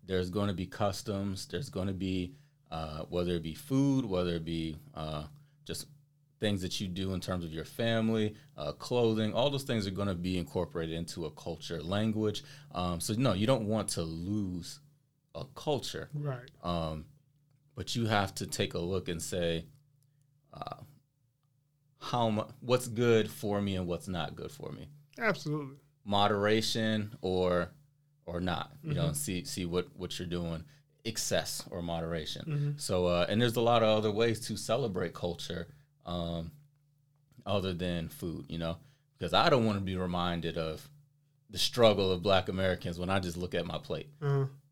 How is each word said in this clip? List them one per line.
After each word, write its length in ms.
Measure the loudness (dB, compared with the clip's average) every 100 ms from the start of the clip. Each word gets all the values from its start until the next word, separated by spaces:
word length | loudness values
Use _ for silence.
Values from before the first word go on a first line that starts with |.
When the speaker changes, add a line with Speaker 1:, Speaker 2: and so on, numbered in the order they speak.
| -2
Speaker 1:
there's 240 | -2 0
gonna 240 | 0 0
be 120 | 0 -4
customs, 800 | 0 -2 -2 -4 -4 -4 -6 -6
there's 220 | -6 -6
gonna 240 | -4 -4
be, 400 | -2 -2 -2 -4 -8 -20 _ _
uh, 320 | -8 -6 -8 -4
whether 260 | 0 2 0
it 80 |
be 100 | -2
food, 520 | -10 -2 2 4 2 2
whether 300 | 0 0 0
it 100 | -2
be, 300 | -2 -4 -6 -12
uh, 300 | -8 -6 -6 -8 -16 -20 _ -12
just 220 | -10 -10 -18 _ _ _ _
things 220 | 0 0
that 180 | -2 -4
you 80 | -4
do 260 | -2 -2
in 60 | -2
terms 240 | -2 -4
of 80 | -4
your 120 | -8 -10
family, 680 | -2 2 2 2 2 0 -2 -18 -8
uh, 140 | -8
clothing, 600 | -6 -2 2 4 4 0
all 160 | 2 2
those 140 | 0
things 220 | -2 -2 0
are 40 |
gonna 240 | -2 -2 0
be 220 | 0 -2
incorporated 580 | -2 -2 -2 -4 -4 -4
into 300 | -6 -6 -8
a 60 |
culture, 500 | -8 -10 -8 -8 -8
language. 640 | -2 0 2 2 0 -2 -8 -20 -10
Um, 260 | -2 -2 -2
so 120 | -2
no, 200 | 2 2
you 120 | 4 4
don't 200 | 2 2
want 220 | 0 0
to 140 | -2
lose 760 | -4 -4 -2 -2 -2 -4 -8 -14 -20 _ _ _ _ -12
a 80 | -12 -6
culture. 540 | 0 0 0 -8 -8
Speaker 2:
Right. 360 | -6 -4 -6 -10 -10
Speaker 1:
Um, 420 | -2 -2 0 -4 -10 -18 _ _ _ _ _ -10
but 200 | -4 -2
you 100 | 2
have 260 | 4 2 -2
to 120 | -6
take 260 | -2 0
a 60 | 0
look 280 | 0 -2 -2
and 120 | -4
say, 440 | -2 0 2 0 -4 -18 _ _ _ _ _ _ _
uh, 240 | -12 -10 -10 -16 -20 _ _ _ _ _ _ _ _ _ _
how 300 | -4 2 2
mu-, 140 | 2 -2 -8
what's 260 | 2 2 2
good 420 | 2 6 6 6
for 320 | -2 -2 0
me 140 | 2 0
and 120 | 0
what's 200 | -2 -2
not 280 | -4 -4 -6
good 160 | -12
for 200 | -10 -10
me. 160 | -10 -14 -18 _ -2
Speaker 2:
Absolutely. 580 | -2 0 -2 -4 -6 -14 _ _ 0
Speaker 1:
Moderation 1120 | 4 6 6 4 4 2 0 0 0 -2 -4
or, 480 | 0 2 4 4 0 -6 _ _ _ _ -8
or 140 | -4
not, 300 | 0 -2 -4 -10
you 100 | -4
know, 80 | 0
Speaker 2:
Mm-hmm. 60 | 0
Speaker 1:
and 80 | 0
see, 260 | -2 -4 -4
see 200 | -6 -2
what, 220 | -2 -2 -8
what 220 | -8 -6
you're 80 | -4
doing, 360 | -2 -2 -4 -8 -20 _ _ -8
excess 580 | -4 0 0 0 -6 -6
or 120 | -6
moderation. 640 | -4 -2 -2 -4 -4 -8 -4
Speaker 2:
Mm-hmm. 240 | -2 -2 -2
Speaker 1:
So, 280 | -2 2 4
uh, 180 | 4 4
and 120 | 4
there's 140 | 4 4
a 40 |
lot 220 | 6 6
of 60 | 6 6
other 140 | 4
ways 280 | 4 2 2 -4
to 100 | -6
celebrate 560 | 0 0 0 -2 -4
culture, 540 | -2 -4 -4 -6 -6 -8 -14 _ _ -6
um, 460 | -4 -2 -4 -6 -12 -20 _ _ _ _ _ _ -16 -2
other 280 | 0 0
than 360 | 0 0 -2 -4
food, 360 | -6 -6 -6 -6
you 80 | -4
know, 200 | -2 -4 -10 _ _ _
'cause 140 | 2
I 160 | 4 6
don't 160 | 6 6
wanna 160 | 2
be 140 | 0 0
reminded 640 | 0 0 0 0 -2 -2
of 300 | -2 -4 -10 -20 _ _ _ _ _
the 80 | -2
struggle 520 | 0 8 8 8 4
of 120 | 4
Black 260 | 6 4 4
Americans 480 | 0 2 0 -2 -4
when 100 | 0
I 100 | 0
just 180 | 0 -4
look 160 | -2 -2
at 100 | -2
my 120 | -6
plate. 300 | -6 -6 -6 -6
Speaker 2:
Uh-huh. 240 | 0 2 0 -6 _